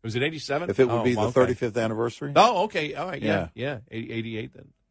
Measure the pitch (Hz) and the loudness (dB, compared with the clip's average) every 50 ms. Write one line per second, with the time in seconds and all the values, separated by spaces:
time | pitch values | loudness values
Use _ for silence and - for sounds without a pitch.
0 | - 113 107 120 135 156 160 151 - - 139 147 175 175 - - 135 117 117 120 | -8 -4 -2 0 -2 -2 -2 -4 -6 -4 -2 -2 0 -2 4 4 4 4 4 2
1 | 110 127 123 107 107 120 123 131 127 123 123 - 131 117 101 120 113 110 110 107 | 2 2 2 2 0 2 4 4 4 4 4 -2 -2 -2 0 0 -2 0 0 -2
2 | 117 120 117 - 147 143 143 156 202 240 233 180 190 214 - 180 156 147 - 139 | -2 -4 -4 -6 -10 2 4 6 6 6 6 2 -2 0 -2 -4 -4 -4 -6 -8
3 | 160 185 175 - - 110 - - 85 82 _ - 117 139 143 113 - _ 113 113 | -8 -8 -8 -4 -2 0 0 0 -2 -6 _ -8 -8 -6 -6 -8 -12 _ -10 -10
4 | 113 - 113 117 113 113 113 107 117 135 _ - - - _ _ _ _ | -10 -6 -8 -8 -8 -6 -8 -10 -10 -12 _ -20 -20 -20 _ _ _ _